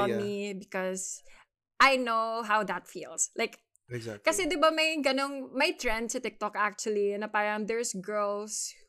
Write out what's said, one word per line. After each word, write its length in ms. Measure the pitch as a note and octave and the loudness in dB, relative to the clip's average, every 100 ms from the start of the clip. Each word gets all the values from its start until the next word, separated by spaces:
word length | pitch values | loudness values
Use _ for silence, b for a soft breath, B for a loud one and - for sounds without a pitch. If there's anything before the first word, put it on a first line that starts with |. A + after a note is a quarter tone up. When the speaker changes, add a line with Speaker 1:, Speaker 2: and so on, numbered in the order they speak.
Speaker 1:
on 80 | G3+ | 4
Speaker 2:
yeah. 80 | G#3 | 0
Speaker 1:
me 400 | G3+ G3+ G3+ F#3+ | -2 -4 -6 -8
because 640 | G#3 F#3+ F#3 F#3+ - - - b b _ _ - | -8 -6 -4 -4 -8 -12 -16 b b _ _ 4
I 240 | C4 C4 | 6 6
know 400 | A#3+ A3+ A3+ A3+ | 2 0 0 -2
how 240 | G#3+ G#3+ F#3+ | 0 0 2
that 240 | F3+ - | -4 -6
feels." 400 | F3+ D3+ E3 - - | -14 -10 -4 -4 -2
Like, 240 | A3+ - _ _ - | -4 -6 _ _ -12
Speaker 2:
Exactly. 320 | A#2+ A2+ G#2 D#4 | -10 -8 -4 0
Speaker 1:
kasi 240 | D#4+ E4 | 0 0
di 80 | E4+ | 4
ba 160 | D#4+ | 4
may 240 | D#4+ D#4+ D#4+ | 6 2 2
ganong, 560 | C4+ C4+ C#4 C#4 C4 | 2 2 0 -4 -6
may 160 | B3+ D#4+ E4+ | 0 0 2
trend 320 | B3 A3 A#3 | 0 0 -2
sa 80 | B3 | -4
TikTok 400 | A3 - G#3 G3+ | -6 -4 -6 0
actually 560 | G#3 G3+ A3 G#3 G3+ | 0 0 -2 2 2
na 160 | G3+ G#3+ | 0 0
parang 400 | G#3+ G#3 G#3+ G#3 | 2 2 0 0
there's 240 | A3+ A#3 | -2 -2
girls 800 | F#3+ F#3+ G#3+ G3+ G#3 G#3+ - - - | -4 -4 0 0 -2 -4 -6 -6 -10